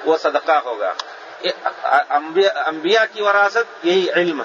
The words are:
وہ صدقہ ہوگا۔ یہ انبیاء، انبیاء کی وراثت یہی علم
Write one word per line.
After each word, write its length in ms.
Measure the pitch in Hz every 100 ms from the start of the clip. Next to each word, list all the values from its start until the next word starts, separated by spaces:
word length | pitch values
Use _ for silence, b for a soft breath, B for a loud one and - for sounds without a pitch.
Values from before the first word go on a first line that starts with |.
وہ 120 | 151 160
صدقہ 440 | 160 143 165 151
ہوگا۔ 280 | 123 107 95 87 - - - -
یہ 100 | 180 - - - - 139 -
انبیاء، 540 | 147 156 165 196 151 143
انبیاء 360 | 156 160 220 220
کی 100 | 220
وراثت 640 | 208 202 202 220 226 - 165
یہی 240 | 185 175
علم 320 | 160 175 147